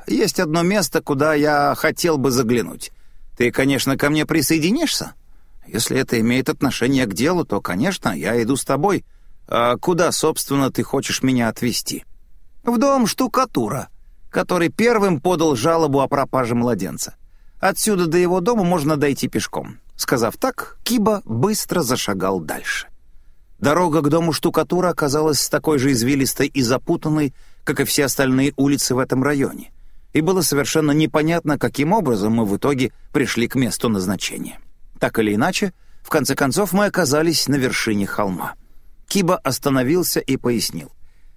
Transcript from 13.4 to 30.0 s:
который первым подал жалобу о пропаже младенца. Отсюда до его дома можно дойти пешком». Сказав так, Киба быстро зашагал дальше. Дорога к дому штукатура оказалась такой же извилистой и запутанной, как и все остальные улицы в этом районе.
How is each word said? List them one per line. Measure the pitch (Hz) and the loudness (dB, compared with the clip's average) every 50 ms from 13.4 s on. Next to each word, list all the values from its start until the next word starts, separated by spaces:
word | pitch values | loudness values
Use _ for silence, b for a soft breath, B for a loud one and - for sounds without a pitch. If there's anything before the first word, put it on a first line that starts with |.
| 262 247 - 139 113 101 - 127 98 - - - - - - - - - | 0 0 0 -2 -2 -2 -4 -6 -8 -10 -14 -20 -20 -20 -20 -20 -18 -6
который | - 160 185 - 180 175 170 151 | -2 -2 -2 0 0 0 2 0
первым | - - 220 240 240 220 202 196 175 131 | 2 2 2 4 4 4 4 2 2 0
подал | - 185 180 151 165 156 139 | 0 0 0 2 2 2 2
жалобу | 110 117 165 165 165 160 147 135 139 | 2 2 2 2 4 2 2 2 2
о | 131 127 | 2 2
пропаже | 143 143 131 - - 131 127 113 120 | 2 0 0 0 0 -2 0 0 0
младенца. | 120 120 123 117 92 95 76 65 - - - - - - - - - - - - - | 0 0 0 0 0 -2 -6 -6 -8 -10 -10 -12 -18 -20 -20 -20 -20 -20 -20 -8 -2
Отсюда | - 190 190 - - 220 208 180 180 | 0 0 0 0 0 0 2 2 2
до | 160 147 175 | 2 2 2
его | 180 170 180 185 | 4 4 2 2
дома | 175 233 240 220 185 | 2 2 2 2 2
можно | 175 180 170 139 151 156 | 2 2 2 2 0 2
дойти | 147 143 143 135 - - - | 2 2 0 0 0 -2 -2
пешком». | - 113 - - - 76 64 - - - - - - | -2 -4 -4 -4 -6 -8 -10 -10 -14 -18 -20 -20 -10
Сказав | - - - 143 123 113 107 - | -8 -2 0 2 2 2 0 0
так, | - - 262 - - - - - - - | -2 -2 -2 -2 -4 -10 -12 -14 -10 -4
Киба | - 233 247 202 220 214 190 - | -2 0 2 2 2 2 0 -2
быстро | - 110 113 139 208 220 - - - 175 180 147 | -4 -2 0 2 2 0 0 -2 -2 -2 -2 0
зашагал | 113 127 - - - 101 95 95 95 98 90 | 0 0 -2 -2 -2 -2 -2 0 0 0 -2
дальше. | 78 71 - - - - - - - - - - - - - - - - - - - - - - | -4 -6 -8 -8 -6 -6 -6 -6 -8 -10 -16 -20 -20 -20 -20 -20 -20 -20 -20 -20 -20 -20 -10 -2
Дорога | - 139 151 180 180 170 147 165 | 0 2 4 4 2 2 2 2
к | 143 143 | 2 2
дому | 151 165 170 165 143 | 2 2 2 2 0
штукатура | - - 175 - 160 151 - 175 180 180 180 | 0 -2 0 2 2 0 2 0 0 2 0
оказалась | 165 - 156 139 131 156 156 156 143 - - - | 0 0 0 0 2 2 2 2 2 0 0 0
такой | - 143 - 160 151 135 | -2 0 0 2 2 2
же | 127 143 135 | 2 2 2
извилистой | 110 113 127 143 135 135 113 - - 143 143 | 2 2 0 0 0 0 -2 0 -2 -2 0
и | - 143 | 0 0
запутанной, | 127 113 131 127 - - 170 156 - 156 156 156 147 135 b b b b b b b | 0 2 0 0 0 -2 -2 -2 0 -2 0 0 0 -2 b b b b b b b
как | - 143 139 | -4 -2 -2
и | 135 | -2
все | - - - 143 | 0 0 0 0
остальные | 123 - - 139 131 131 131 135 147 - | 0 2 0 2 2 4 2 2 2 2
улицы | - 135 143 143 123 - - 127 | 2 2 2 2 0 0 0 0
в | 123 | 0
этом | 131 - 123 131 131 | 0 0 0 0 2
районе. | 143 147 139 131 - - - - - - - - - - - | 0 0 0 0 -2 -4 -8 -14 -18 -20 -20 -20 -20 -20 -20